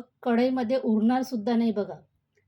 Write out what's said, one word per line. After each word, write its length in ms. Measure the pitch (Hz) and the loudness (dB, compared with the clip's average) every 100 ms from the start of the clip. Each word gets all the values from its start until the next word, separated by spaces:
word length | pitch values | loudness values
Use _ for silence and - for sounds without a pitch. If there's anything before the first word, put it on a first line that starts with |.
| - _ | -6 _
कढईमध्ये 540 | 254 233 254 254 226 262 | -2 2 2 0 -2 -2
उरणार 440 | 247 214 226 254 | 0 2 2 2
सुद्धा 340 | 254 240 208 233 | -2 -4 -2 0
नाही 160 | 233 | 0
बघा. 240 | 208 185 151 - _ _ _ | 0 -4 -10 -20 _ _ _